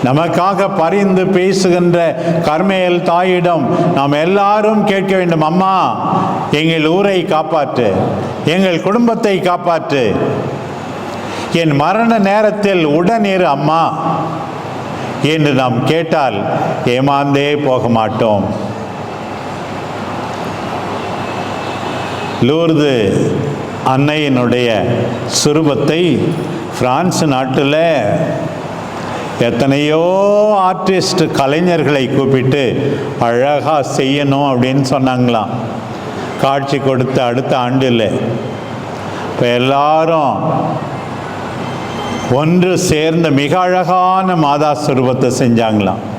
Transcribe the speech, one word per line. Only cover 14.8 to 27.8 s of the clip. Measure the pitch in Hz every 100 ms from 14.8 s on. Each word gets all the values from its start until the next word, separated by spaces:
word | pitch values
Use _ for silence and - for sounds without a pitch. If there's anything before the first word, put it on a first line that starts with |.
| - - - -
என்று | 135 160 147
நாம் | 131 127 117
கேட்டால் | 156 156 165 165 135 101 104 - - - -
ஏமாந்தே | 123 139 139 143 139 143 147 143
போக | 127 117
மாட்டோம். | 113 110 110 117 104 92 - - - - - - - - - - - - - - - - - - - - - - 80 - - 101 98 98 - - - - - - - - - - -
லூர்து | 120 156 170 151 147 127 101 - - - - - - - - 131
அன்னையினுடைய | 143 151 147 131 120 123 120 107 92 - - - - -
சுரூபத்தை | 151 147 160 139 139 156 175 120 92 - - - - -
பிரான்ஸ் | 123 131 180 - 160
நாட்டுல | 131 131 135 139 151